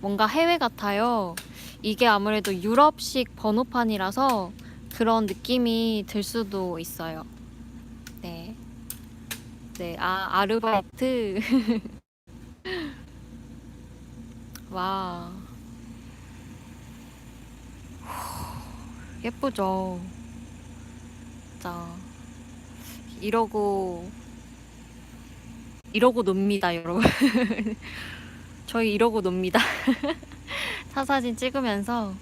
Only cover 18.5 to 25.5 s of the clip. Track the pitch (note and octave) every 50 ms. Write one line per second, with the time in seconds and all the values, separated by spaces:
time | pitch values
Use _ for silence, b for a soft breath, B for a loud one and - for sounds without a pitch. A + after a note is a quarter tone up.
18.5 | B B B B B B B B B B - - - - - A#3 A#3+ - - C#4
19.5 | B3 - G3 F#3+ F#3+ F#3+ F#3+ F#3+ F#3 F3+ F3+ F#3 - - - - - - - -
20.5 | - - - - - - - - - - - - - - - - - - - -
21.5 | - - - F3+ F3 F3 E3+ E3+ E3+ F3+ F#3+ - - - - - - - - -
22.5 | - - - - - - B B B B - - - - F3+ G#3 G#3+ A3+ A3+ G#3+
23.5 | A3 G#3+ G#3 G3+ G3 G3 F#3+ F#3 F3 E3+ E3+ F#3+ - - - - - - - -
24.5 | - - - - - - - - - - - - - - - - - - - -